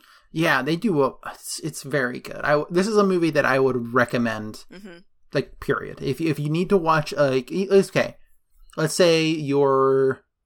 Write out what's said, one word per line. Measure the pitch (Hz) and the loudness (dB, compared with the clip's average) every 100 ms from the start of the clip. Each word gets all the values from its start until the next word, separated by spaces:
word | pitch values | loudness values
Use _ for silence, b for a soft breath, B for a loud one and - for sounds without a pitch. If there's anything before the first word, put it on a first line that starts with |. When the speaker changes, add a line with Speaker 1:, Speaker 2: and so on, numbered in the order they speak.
| b b b | b b b
Speaker 1:
Yeah, | 156 165 139 | -2 0 0
they | 131 170 | 0 -2
do | 233 156 | 0 2
a, | 131 - - | 2 0 -14
it's, | - - - | -16 -12 -10
it's | 156 - | -10 -12
very | 139 143 123 127 | -6 -4 -2 -6
good. | - - | -12 -6
I, | - 147 147 | 0 0 0
this | 175 196 | 0 2
is | 214 | 2
a | |
movie | 196 185 165 | 2 2 2
that | 147 127 | 2 2
I | 135 | 2
would | 135 123 117 | 2 0 0
recommend, | 123 120 131 117 110 107 104 - | 0 2 0 -2 -4 -8 -14 -18
Speaker 2:
Mm-hmm. | - 208 180 _ _ _ | -20 -18 -20 _ _ _
Speaker 1:
like, | - - - | -6 -6 -8
period. | - - - - | -4 -4 -6 -8
If, | 143 135 | -6 -4
if | 160 151 | -4 -4
you | 147 | -2
need | 160 185 | -2 2
to | 196 | 0
watch, | 160 156 147 | 2 0 0
uh, | - 143 | 0 2
like, | 131 123 | 2 -2
e-, | 170 196 | -4 2
okay, | 196 190 - 113 - - _ _ _ - - | 2 4 0 -2 -6 -20 _ _ _ -14 -4
let's | 156 | -2
say | - 180 165 | 2 4 4
you're | 160 160 143 139 139 135 135 135 135 131 _ _ | 2 -2 0 2 2 4 2 2 2 -2 _ _